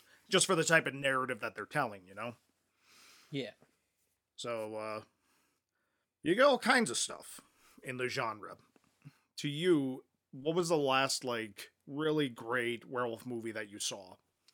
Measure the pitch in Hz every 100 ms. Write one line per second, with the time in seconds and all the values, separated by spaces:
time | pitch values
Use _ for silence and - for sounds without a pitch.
0 | _ - - 185 165 170 160 165 143 135
1 | 139 131 127 117 113 107 101 151 127 101
2 | 90 98 117 113 _ _ _ _ _ -
3 | - - - 143 113 - _ _ _ _
4 | _ _ _ - 123 117 110 110 107 107
5 | 104 _ _ _ _ _ _ _ _ _
6 | _ _ 147 196 285 254 214 262 190 113
7 | - - - - - _ _ _ 135 127
8 | 127 113 117 107 92 - _ _ _ _
9 | - - _ - 147 147 180 160 135 131
10 | - _ _ 135 143 165 170 160 139 131
11 | 135 - 127 117 110 - - _ - 143
12 | 156 156 139 117 113 123 120 117 - 127
13 | 123 110 123 120 113 107 104 104 - 113
14 | 92 92 _ _ _